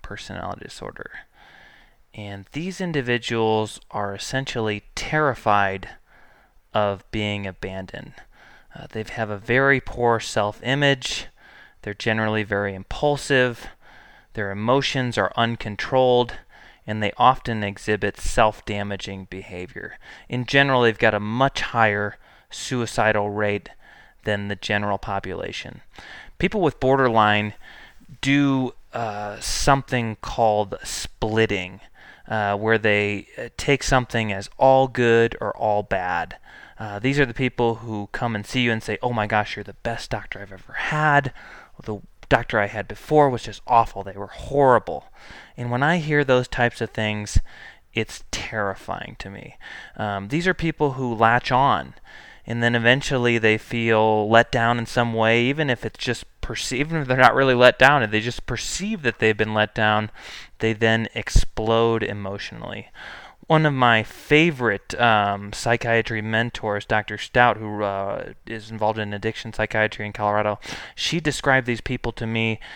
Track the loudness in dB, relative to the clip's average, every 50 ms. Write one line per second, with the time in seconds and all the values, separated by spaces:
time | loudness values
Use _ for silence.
0 | -16 -14 -14 -14 -12 -12 -10 -10 -8 -8 -10 -10 -12 -16 -16 -14 -14 -14 -12 -14
1 | -16 -16 -16 -18 -20 _ _ _ -20 -20 -20 -20 -20 -20 -20 -20 _ _ _ _
2 | _ _ -16 -14 -12 -12 -12 -12 -14 _ -10 -8 -8 -8 -6 -6 -4 -2 -2 -2
3 | 0 0 0 -2 -2 -2 -2 0 2 2 2 2 0 -2 -6 -14 -16 -10 -8 -6
4 | -6 -6 -6 -8 -8 -6 -4 -4 -4 -4 -4 -4 -2 -2 -4 -6 -8 -12 -10 -10
5 | -6 -2 0 0 2 0 0 0 2 2 2 4 2 0 -2 -6 -10 -12 -18 -20
6 | _ _ _ -20 -20 -20 -20 _ _ _ _ _ _ _ -2 0 0 0 -2 -4
7 | -8 -10 -6 -4 -4 -4 -4 -6 -8 -10 -10 -10 -10 -10 -10 -10 -12 -12 -12 -14
8 | -14 -16 -18 -20 -20 _ -20 _ -20 -20 -20 -20 -20 _ -18 -18 -16 -12 -10 -10
9 | -10 -8 -6 -6 -6 -6 -6 -8 -2 0 2 4 4 4 2 2 0 -4 -4 0
10 | 2 2 2 2 0 -2 -2 0 0 0 -2 -4 -4 -2 0 2 4 2 2 2
11 | -2 -6 -6 -8 -8 -12 -16 _ -20 -20 -20 -20 -20 -20 _ _ -12 -12 -10 -6
12 | -2 -2 0 0 0 0 0 -2 -2 0 -2 -2 -2 -2 -4 -8 -10 -10 -6 -2
13 | 0 0 0 0 -2 0 2 4 4 2 0 -6 -12 -18 -18 _ -20 -20 -20 -20
14 | -20 -20 -20 -20 _ _ -8 -8 -6 -6 -6 -4 0 2 2 2 2 0 -2 -2
15 | -2 -2 0 0 0 0 2 0 0 0 0 -4 -6 -8 -8 -8 -6 -2 2 2
16 | 4 4 4 4 2 0 -4 -14 -16 _ -20 -20 -20 -20 -20 _ -10 -8 -6 -4
17 | -2 -4 0 4 4 4 4 2 0 -4 -4 -2 -4 -4 -6 -6 -2 -2 -2 0
18 | 0 -4 -4 -2 -2 0 2 4 4 2 2 -2 -8 -8 -6 -6 -6 -6 -8 -8
19 | -8 -10 -12 -12 -12 -12 -14 -14 -14 -12 -12 -12 -12 -12 -12 -14 -14 -14 -14 -16
20 | -20 -20 -20 -20 -14 -8 -6 -6 -4 2 4 4 4 4 4 4 4 4 4 4
21 | 2 2 2 2 -2 -2 0 2 0 0 0 -2 -6 -4 0 2 2 2 2 0
22 | -4 -6 -6 -10 -20 _ _ _ _ -18 -14 -12 -8 -6 -4 -4 -4 -4 0 0
23 | 2 2 2 2 0 -4 -4 -2 -2 -2 -2 -4 -6 -10 -20 -20 -20 -20 -20 -20
24 | -20 -20 _ _ -6 -4 -4 -4 -4 -6 -8 -6 -4 -2 -2 -2 0 -2 -4 -4
25 | -4 -6 -6 -6 -6 -6 -8 -8 -8 -8 -8 -10 -12 -12 -14 -18 -20 -20 -20 -20
26 | -20 -20 -20 -20 -20 -16 -8 -4 -2 0 0 2 2 2 0 0 2 2 4 4
27 | 4 4 6 6 6 6 4 2 2 -2 -6 -10 -16 -20 -20 -20 -20 -20 -20 -20
28 | -20 -20 -14 -6 0 2 2 4 4 2 2 0 0 -2 -6 -10 -16 -12 -8 -6
29 | -6 -6 -6 -6 -8 -8 -10 -8 -6 -6 -4 0 4 4 4 4 2 -2 -2 -2
30 | -2 -2 -4 -6 -8 -8 -2 2 2 2 4 2 0 -2 -4 -10 -10 -8 -8 -8
31 | -8 -10 -8 -6 -4 0 2 2 2 2 2 -2 -6 -8 -12 -16 -20 -20 -20 -20
32 | -20 -20 -20 -18 -10 -6 -4 -2 0 0 0 0 0 2 2 2 4 2 2 2
33 | 2 0 -2 -6 -8 _ -14 -14 -14 -14 _ -6 -2 0 0 0 2 2 2 2
34 | 2 0 -2 -2 -2 -2 -4 -6 -8 -8 -4 2 4 6 6 6 4 2 0 2
35 | 4 4 6 6 4 2 0 -4 -6 -6 -4 -2 -2 0 0 0 -2 -2 -4 -4
36 | -2 -2 -2 -2 -4 -6 -10 -18 -20 -20 -20 -20 -20 -20 -16 -12 -12 -10 -8 -4
37 | -2 0 2 2 0 0 0 -2 -4 -2 0 0 0 0 0 -2 -6 -8 -8 -8
38 | -8 -8 -8 -6 -4 -4 -4 -4 -6 -6 -4 -2 0 0 0 -2 -4 -6 -6 -4
39 | -4 -4 -2 -2 -2 0 0 0 0 -2 -6 -12 -12 -14 -14 -10 -8 -8 -8 -8
40 | -8 -8 -8 -8 -8 -10 -14 -14 -14 -16 -16 -18 -18 -14 -10 -8 -6 -4 -2 0
41 | 2 4 4 4 4 2 -4 -10 -20 -20 -20 -20 -20 -20 -20 -16 -10 -10 -10 -10
42 | -10 -16 -20 -10 -2 2 2 2 2 2 0 0 0 0 -2 -8 -8 -8 -10 -12
43 | -4 2 4 4 4 4 2 -2 -6 -8 -14 -10 -4 2 4 4 4 2 -2 -10
44 | -12 -10 -10 -12 -12 -12 -12 -14 -10 -4 2 4 6 6 6 6 4 0 -8 -8
45 | -10 -14 -20 -20 -20 -20 -20 -20 -20 -18 -12 -10 -6 -4 -2 0 0 2 0 0
46 | 0 0 0 0 2 4 4 2 2 0 -2 0 0 0 0 -2 -8 -6 -4 -4
47 | -2 -2 -2 -4 -4 2 4 4 2 2 -2 -18 -20 -20 -20 -20 _ _ -4 -4
48 | -4 -4 -6 -16 -14 -10 -8 -8 -8 -6 -4 -4 -4 -4 -4 -8 -8 -10 -10 -10
49 | -10 -12 -14 -14 -14 -14 -14 -14 -16 -18 -18 -18 -18 -18 -16 -18 -18 -16 -10 -8
50 | -6 -4 -4 -4 -6 -4 -4 -2 0 0 -2 0 -2 -4 -2 0 0 0 0 -2
51 | -4 -2 2 4 4 6 6 4 2 2 2 4 4 4 2 0 -2 -8 -14 -20
52 | -20 -20 -20 -20 -20 -20 -20 -16 -8 -6 -2 0 2 2 2 4 4 4 4 4
53 | 2 0 0 2 2 4 2 4 4 4 2 2 0 -4 -4 -2 2 4 4 4
54 | 4 4 2 2 2 6 6 6 6 6 2 0 2 2 2 0 -2 -2 0 0
55 | 0 0 2 2 2 4 4 4 2 2 0 0 0 -2 -2 -2 -4 -8 -8 -6
56 | -4 -4 -4 -6 -6 -18 -16 -12 -10 -8 -8 -6 -6 -4 -2 -2 -2 -2 -2 -2
57 | 0 2 4 8 8 8 8 6 4 4 6 8 8 8 8 8 6 6 6 6
58 | 4 2 2 0 0 -2 -6 -6 -6 -6 -6 -6 -6 -6 -6 -6 -4 -4 -4 -2
59 | -2 -2 0 2 2 2 2 2 0 0 2 2 0 0 0 0 2 2 2 2
60 | 0 -2 -8 -12 -18 -16 -16 -16 -18 -18 _ -2 -2 0 0 2 2 2 2 2
61 | 0 -2 -6 -8 -4 2 4 4 4 4 0 -2 0 2 2 4 4 2 2 0
62 | -2 -4 -6 -6 -8 -8 -10 -10 -10 -12 -14 -14 -12 -12 -12 -12 -14 -16 -18 -18
63 | -18 -16 -18 -18 -18 -20 -20 -10 -2 2 2 4 4 4 4 4 6 6 6 4
64 | 2 -2 -8 -10 0 4 4 6 6 4 2 0 0 0 0 -2 -4 -8 -2 2
65 | 4 4 4 4 4 2 -2 -4 -6 -10 -10 -4 0 0 0 0 0 0 0 0
66 | 0 0 -4 -6 -4 -2 0 0 0 -2 -4 -6 -4 -4 -4 -4 -4 -2 -2 -2
67 | -2 -4 -8 -10 -8 -2 4 4 6 6 4 2 -4 -8 -4 -2 -2 -2 -2 -2
68 | -4 -4 -4 -6 -8 -10 -14 -18 -14 -12 -12 -12 -12 -12 -6 -2 0 0 0 0
69 | -2 -4 -6 -4 -4 -6 -6 -6 -10 -8 -4 -4 -4 -2 0 0 0 0 0 -4
70 | -10 -8 -6 -2 0 0 2 2 2 0 -2 -4 -8 -12 -14 -14 -14 -14 -10 -6
71 | -4 -2 -2 -2 -2 -2 -2 -2 2 2 2 2 2 0 -4 -4 -4 -6 -6 -4
72 | -6 -6 -6 -6 -6 -4 -2 -2 -2 -2 -2 -4 -8 -16 -18